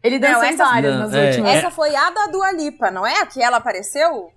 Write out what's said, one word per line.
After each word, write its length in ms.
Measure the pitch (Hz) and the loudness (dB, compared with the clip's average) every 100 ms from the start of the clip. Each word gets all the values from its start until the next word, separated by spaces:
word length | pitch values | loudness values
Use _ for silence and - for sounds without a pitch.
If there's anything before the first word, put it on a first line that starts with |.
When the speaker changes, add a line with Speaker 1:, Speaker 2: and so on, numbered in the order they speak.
Speaker 1:
Ele 160 | 233 262 | 0 2
Speaker 2:
Não, 80 | 269 | 2
Speaker 1:
dançou 160 | - | 2
em 40 | - | 2
Speaker 2:
essa 100 | - | 2
Speaker 1:
várias 280 | 262 240 - | 2 2 0
Speaker 3:
Não, 60 | 135 | -2
Speaker 1:
nas 140 | - | -2
Speaker 3:
é. 120 | - 143 | 2 2
Speaker 1:
últimas. 260 | 131 220 | 2 2
Speaker 2:
Essa 160 | - 349 | 2 0
foi 220 | - 302 285 | -2 -2 0
a 140 | 330 | 0
da 160 | 370 415 | 0 -4
Dua 240 | 381 381 | -2 -2
Lipa, 380 | 359 294 - 214 | -2 -6 -4 -4
não 140 | 185 214 | -2 -2
é? 140 | 359 | -2
A 60 | 381 | -4
que 160 | 262 | 0
ela 140 | 247 240 | 0 0
apareceu? 720 | 247 180 208 277 330 269 170 | -2 -8 -8 -2 0 -2 -10